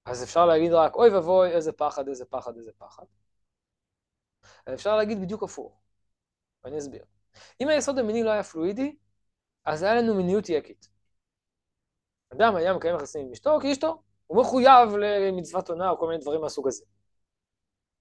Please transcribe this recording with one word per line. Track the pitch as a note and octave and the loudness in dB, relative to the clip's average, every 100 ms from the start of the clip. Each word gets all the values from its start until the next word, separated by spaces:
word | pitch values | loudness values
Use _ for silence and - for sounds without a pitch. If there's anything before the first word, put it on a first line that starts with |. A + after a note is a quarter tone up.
| - | -12
אז | B2 | -10
אפשר | B2 E3 F3 | -2 4 4
להגיד | D#3+ E3+ | 4 4
רק, | E3 D#3 - | 4 2 4
"אוי | A#3 | 4
ואבוי, | G3 E3 F#3 F3+ | 4 4 2 4
איזה | E3+ D#3 | 2 -2
פחד, | D3 D3 D3 C#3 | -4 -4 -4 -8
איזה | B2+ B2 | -10 -10
פחד, | C3 A#2+ A#2 | -10 -10 -16
איזה | A2+ - | -20 -20
פחד." | E2+ - - _ _ _ _ _ _ _ _ _ _ _ _ _ _ _ - | -20 -20 -20 _ _ _ _ _ _ _ _ _ _ _ _ _ _ _ -14
אפשר | C3 G3+ G#3+ | -6 -2 0
להגיד | G#3+ A3 | 0 -4
בדיוק | F#3 G#3+ | -6 -8
הפוך. | F#3 - - _ _ _ _ _ _ _ _ _ | -10 -10 -18 _ _ _ _ _ _ _ _ _
ואני | B2+ D3+ | -14 -12
אסביר. | C#3+ A2+ - _ _ _ - - | -12 -16 -20 _ _ _ -20 -8
אם | C4+ | -2
היסוד | D4+ C#4 C4+ | 0 0 -2
המיני | A3 A3+ | -2 -2
לא | A3 | -2
היה | G#3+ | -2
פלואידי, | - D#3+ F3 G#3 C#4 D4+ _ _ _ _ _ _ - | -4 -6 -4 -4 -6 -8 _ _ _ _ _ _ -8
אז | D#3 | -4
היה | F#3+ A#3 | 0 0
לנו | A#3 G3+ | 2 0
מיניות | F3+ G3+ - | 0 0 0
יקית. | D3+ - - _ _ _ _ _ _ _ _ _ _ _ _ _ _ _ | -4 -4 -16 _ _ _ _ _ _ _ _ _ _ _ _ _ _ _
אדם | B2+ A3+ F#3 | 0 2 2
היה | E3+ | 0
מקיים | F3+ D#3+ F3 | 0 -2 -4
יחסים | C#3 D3+ C3+ | -6 -10 -12
עם | |
אשתו, | A#2 C#4+ D4+ | -6 0 0
כי | C4+ | 0
אשתו, | C#4 D#4+ D#4+ _ _ - | -2 -4 -6 _ _ -2
הוא | F#3+ | 0
מחויב | B3+ B3+ B3+ B3+ A3+ G#3 | 2 4 8 8 8 2
למצוות | G#3 G3+ G3 F#3 D#3+ F#3 F#3 | -2 0 -2 -4 -6 -8 -6
עונה | E3 F#3 | -4 -4
או | D#3+ | -2
כל | E3 | -4
מיני | E3 | -6
דברים | C#3+ D#3+ | -4 -4
מהסוג | D3+ D3 C3 | -4 -4 -6
הזה. | A2 - _ _ _ _ _ _ _ _ _ _ _ | -6 -12 _ _ _ _ _ _ _ _ _ _ _